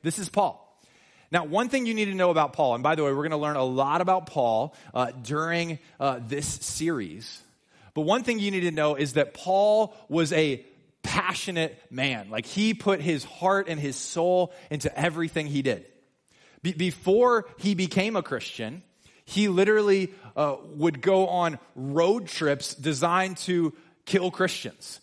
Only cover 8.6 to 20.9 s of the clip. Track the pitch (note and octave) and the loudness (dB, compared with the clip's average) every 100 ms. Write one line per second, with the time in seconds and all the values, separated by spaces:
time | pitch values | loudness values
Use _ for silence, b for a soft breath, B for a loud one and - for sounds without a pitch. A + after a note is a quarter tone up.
8.6 | F3 D#3 D3+ C#3+ D3 D3 C#3+ - F3+ F#3+ | -2 0 0 0 0 2 0 -2 0 4
9.6 | G#3 G#3+ G#3+ B - E3 D#3 D#3+ D#3 B2 | 6 4 2 B -2 0 2 2 2 0
10.6 | - _ _ _ - - F#3 F3+ - E3+ | -8 _ _ _ -4 -2 -2 -4 -4 -2
11.6 | D#3+ - - B2+ C#3 A#2 G2 G#2+ - G3 | -2 -6 -12 -4 -4 -4 -6 -8 -4 0
12.6 | A3 G#3 G3+ F#3 D#3 D3 - - F#3 G3 | 0 0 0 0 0 -2 -4 -2 2 2
13.6 | F3+ D#3 C#3+ B2+ - E3+ F3 F3+ F3 B | 0 -4 -4 -6 -6 0 2 2 2 B
14.6 | B D3+ D3 - E3+ D#3+ E3 E3 D3 C#3+ | B -6 -4 -2 -2 -2 -4 -4 -2 -2
15.6 | C3+ F#2+ - _ _ _ _ b b b | -2 -2 -8 _ _ _ _ b b b
16.6 | E3+ D#3 F3+ - F#3 G#3+ B3 A#3 - - | -6 -2 -4 -2 2 4 6 4 0 -4
17.6 | G3+ F#3 F3+ F#3+ G#3 G3+ - B2 - - | -2 0 0 0 0 -2 -4 -6 -8 -10
18.6 | A2+ E3+ - b b b - G3 G#3 F3+ | -10 -10 -18 b b b -6 0 2 4
19.6 | G3+ G#3+ G#3 G3 F#3 B A2+ - D3 C3+ | 4 4 4 4 2 B -8 -2 -2 -2
20.6 | - D3+ E3 | -8 0 0